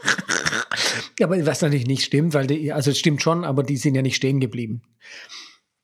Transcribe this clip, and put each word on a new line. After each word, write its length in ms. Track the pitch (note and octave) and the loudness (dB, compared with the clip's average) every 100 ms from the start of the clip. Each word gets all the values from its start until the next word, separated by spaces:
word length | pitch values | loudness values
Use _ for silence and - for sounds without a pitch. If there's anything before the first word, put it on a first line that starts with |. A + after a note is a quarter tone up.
| - - - E2+ - A2 - - - - - - | -2 -2 -2 -4 -2 -2 -4 -2 -2 -4 -8 0
Aber 240 | F3+ F#3 D#3 | 2 2 0
was 160 | C3+ | 2
natürlich 240 | D#3+ C#3+ B2 | 2 2 2
nicht 180 | C3+ | 0
stimmt, 300 | - C#3+ E3 | 2 2 2
weil 120 | D3 C3+ | 2 0
die, 260 | D#3 D3 | 0 -2
also 180 | D3+ C#3 | 0 2
es 80 | C3 | 2
stimmt 240 | E3 C#3+ | 2 2
schon, 220 | - E3+ | 2 0
aber 180 | E3+ C3+ | 0 0
die 160 | C3 C#3 | 0 0
sind 160 | D3+ | 0
ja 80 | C3 | 2
nicht 140 | C3 - | 0 0
stehen 220 | C3 C#3 | 0 0
geblieben. 440 | B2+ A2+ A2+ A#2+ - _ - - - - - - _ _ | 0 -2 -6 -8 -10 _ -20 -20 -18 -18 -20 -20 _ _